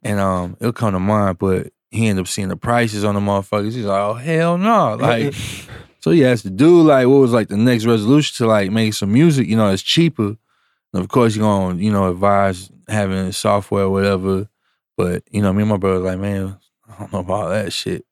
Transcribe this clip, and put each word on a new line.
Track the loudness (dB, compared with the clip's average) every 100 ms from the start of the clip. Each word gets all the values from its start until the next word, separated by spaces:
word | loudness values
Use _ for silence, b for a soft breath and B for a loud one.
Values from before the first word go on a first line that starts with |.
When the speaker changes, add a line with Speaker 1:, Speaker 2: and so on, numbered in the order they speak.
Speaker 1:
And, | -6 -2
um, | -2 -2 -6 -6
it'll | -6
come | -2 -2
to | 0
mind, | 0 0 0 -2
but | -2 -2 -4 _ _
he | -2 0
ended | 0
up | -4
seeing | -6 -6
the | -6
prices | -2 0 0 -2
on | -2 0
the |
motherfuckers. | 0 -2 -2 -4 -4
He's | -6 -4
like, | -2
"Oh, | -2
hell | -4 -4 -2 0 0
no." | 0 2 0 0
Speaker 2:
<laughs> |
Speaker 1:
Like, | 0 0 -2 B B B B B B _
so | 2
he | 4
asked | 4 2
the | -4
dude, | 2 6 8 6
like, | 6 6
what | 4
was, | 4
like, | 2 0
the | 0
next | 2 2 2
resolution | 0 4 2 2 -2
to, | 0
like, | 2 0
make | 0 -2
some | -2 0
music, | 4 4 2 0
you | 2
know, | 2
it's | 0
cheaper. | 0 2 2 0 -4 -6 _ _ _ _ _
And | -6
of | -2
course, | 2 2 2
you |
gonna, | 0 0 -2 -2
you | -2
know, | 0 0
advise | 0 2 2 0 -2 -12 _ -6
having | -4 -2 -4 -4
software | -4 -2 -2 -2 -2 0
or |
whatever. | 0 0 0 -2 -4 -6 _ _ _ _ -4
But, | -4 -4 -6
you | -2
know, | 0
me | 0
and | 0
my | 0
brother | 0 -2
was | -2
like, | -4
"Man, | -4 -4 -6 -10 _ _ _
I | -18
don't | -10
know | -8
about | -4 -4
all | -2
that | -4 -4
shit." | -8 -8 -8 -10